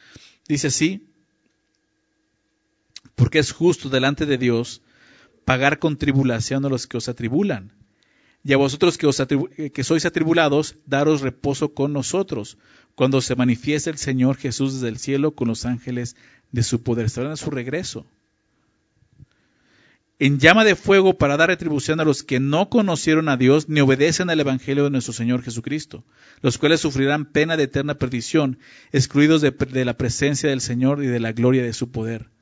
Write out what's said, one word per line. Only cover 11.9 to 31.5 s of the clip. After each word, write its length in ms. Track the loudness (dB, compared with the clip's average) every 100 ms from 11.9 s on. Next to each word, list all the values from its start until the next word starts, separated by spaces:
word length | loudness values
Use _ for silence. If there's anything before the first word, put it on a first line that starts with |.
nosotros, 640 | -4 -4 -4 -4 -6 -10 -16 _ _ _
cuando 260 | -2 0 2
se 140 | 0
manifieste 560 | 0 0 0 -2 -4 -4
el 80 | -6
Señor 380 | -4 0 0 0
Jesús 380 | -4 -4 -4
desde 140 | -4 -6
el 100 | -6
cielo 360 | -4 -2 -2
con 140 | -2 -4
los 180 | -4 -4
ángeles 480 | -6 -6 -8 -8 -12 _ _ _
de 100 | -4
su 200 | -2 -2
poder. 240 | -2 -2 -2
Está 140 | -4
hablando 160 | -6 -6
de 80 |
su 60 | -8
regreso. 560 | -8 -6 -8 -8 -12 -16 _ _ _ _ _ _ _ _ _ _ _ -20 _ _ _ _ _ _ _ _ -2
En 220 | 0 4
llama 240 | 6 6
de 100 | 6
fuego 420 | 4 4 4 4 4
para 200 | 2 2
dar 120 | 2
retribución 520 | 2 -2 -2 0 0
a 40 |
los 200 | 2 0
que 160 | 0 -2
no 280 | 0 0 2
conocieron 600 | 2 2 0 2 2 2
a 80 | 2
Dios 320 | 4 4 4
ni 120 | 2
obedecen 500 | 4 4 2 0 0
al 100 | 0
evangelio 440 | 0 -2 -2 0
de 60 | 0
nuestro 220 | -2 -6
Señor 300 | -4 -2 -2
Jesucristo, 640 | -4 -10 -8 -8 -10 -18 -20 _ _ _
los 180 | -2 0
cuales 220 | 2 2
sufrirán 460 | 0 0 0 -2 -2
pena 300 | 0 0 0
de 80 |
eterna 340 | -2 -2 -4 -4
perdición, 600 | -6 -6 -2 0 0 -2 -12 -20 _
excluidos 520 | -2 0 4 4 4
de, 100 | 2
de 320 | 0 -4 -2
la 120 | -4 -2
presencia 540 | -4 -2 -2 0 -2
del 100 | -2
Señor 440 | -4 -2 0 0
y 20 | -2
de 140 | -2
la 120 | -4
gloria 300 | 0 2